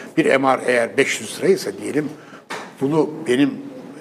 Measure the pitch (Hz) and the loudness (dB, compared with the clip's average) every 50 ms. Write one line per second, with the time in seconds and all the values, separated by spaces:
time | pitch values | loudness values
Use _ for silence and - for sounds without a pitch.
0 | - - - 165 156 - 127 135 139 135 127 113 - 123 127 120 117 113 - 135 | -16 -4 -2 2 4 4 4 4 4 4 2 2 2 2 2 2 2 2 2 2
1 | 131 - - - 110 104 - - 131 175 196 - - - - - 104 - - 151 | 2 2 0 -4 -6 -10 -8 -2 2 2 2 2 0 -6 -8 -8 -8 -4 -2 -2
2 | 151 131 - - - - - - - - - - - - - - 131 139 156 156 | -2 -4 -8 -12 -18 -20 -20 -20 -14 -14 -12 -12 -12 -14 -6 -2 -2 2 2 2
3 | 139 - - - - 117 123 135 143 135 - - - - - - - - - - | 2 0 -2 -6 -2 0 4 4 4 2 2 -4 -10 -12 -14 -14 -16 -16 -18 -18